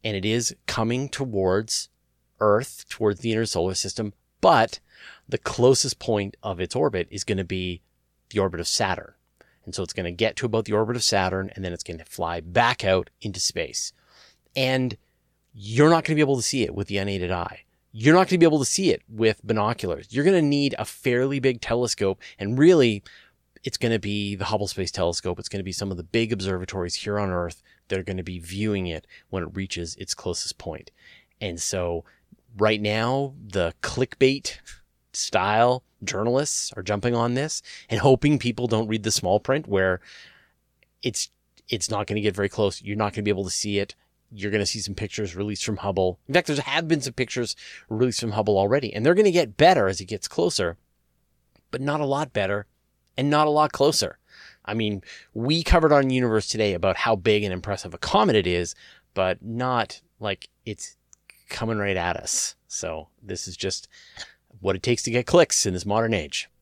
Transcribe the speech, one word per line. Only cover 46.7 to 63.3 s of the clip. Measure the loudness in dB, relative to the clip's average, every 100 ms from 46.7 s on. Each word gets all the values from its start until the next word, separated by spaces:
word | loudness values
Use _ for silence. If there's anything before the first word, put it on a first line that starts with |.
| -4 0
been | 0
some | -2
pictures | -6 -6 -4 -6 -8 -14 -20 _
released | 0 0 0
from | -4
Hubble | -2 2 4
already, | 4 2 0
and | 0 2
they're |
gonna | 4 4
get | 4 0 4
better | 6 6 4
as | 0
it | -6
gets | -8 -6
closer, | 0 0 2 -2 -4 _ _ _ _ _ _ _ _ _
but | -6
not | -2 -2
a | 0
lot | -2 -2
better | -2 -2 -4 -6 _ _ _ _ -4
and | 2
not | 4 4
a |
lot | 4 2
closer. | 4 2 2 -2 -6 _ -20 -20 _
I | -6
mean, | -2 -2 -2 -8 -20 -14
we | -6 -2 0
covered | 4 4 6
on | 4 4
Universe | 2 2 0 0
Today | 0 0
about | 2 0 0
how | 0
big | 2 4 2
and | 2
impressive | -4 -4 -6 -8
a | -10
comet | 0 2 4
it | 4 2
is, | 0 -2 -8 -20 -20 _
but | -2 -2 -2
not | -6 -6 -2 -2 -2 -6 _ _
like | -6 -6 -10 _ -14
it's | -12 -14 _ _ _ _ -20 _
coming | -6 -4 -2
right | 0 0
at | -2 -4
us. | -4 -4 -4 -8 _
So | -8 -8 -8 -12 _
this | -12